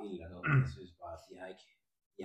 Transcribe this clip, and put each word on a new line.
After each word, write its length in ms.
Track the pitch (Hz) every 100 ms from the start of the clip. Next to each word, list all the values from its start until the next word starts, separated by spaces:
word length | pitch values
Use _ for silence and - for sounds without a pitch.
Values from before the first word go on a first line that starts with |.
| 104
et 60 |
eller 120 | 90 85
andet. 140 | 90 - -
Jeg 60 | - -
synes 160 | - -
bare, 120 | 85 85 -
de 40 | 90
har 60 | 92
ikke, 120 | 95 - _ _ _ _
de 40 | -